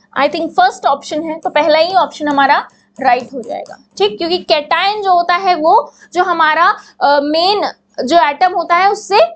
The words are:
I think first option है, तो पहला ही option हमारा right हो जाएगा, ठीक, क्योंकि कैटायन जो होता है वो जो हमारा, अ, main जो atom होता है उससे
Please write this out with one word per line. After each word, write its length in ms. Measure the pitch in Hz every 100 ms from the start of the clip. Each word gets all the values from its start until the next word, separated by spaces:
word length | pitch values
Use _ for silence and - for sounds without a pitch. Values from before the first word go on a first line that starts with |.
| _ -
I 100 | 285
think 200 | 339 330
first 360 | - 370 - 349
option 360 | 277 - 302
है, 160 | 320 320
तो 120 | 370
पहला 280 | 302 311 302
ही 160 | 339
option 340 | 381 285 - 294
हमारा 300 | 277 269 320 - _ _ -
right 320 | 269 247 226
हो 80 | 262
जाएगा, 360 | - - - - _ -
ठीक, 200 | 403 415
क्योंकि 200 | 339 359
कैटायन 640 | - 311 294 330 381 427
जो 100 | 392
होता 220 | 349 349 359
है 180 | 381
वो 380 | 339 311 427 - _ -
जो 120 | 339
हमारा, 420 | 370 302 302 311 359 - - -
अ, 200 | 277 285
main 460 | 285 311 359 415 302 - _ -
जो 240 | 247 339 302
atom 260 | 285 370
होता 220 | 370 339 349
है 140 | 392
उससे 280 | 415 - 403 679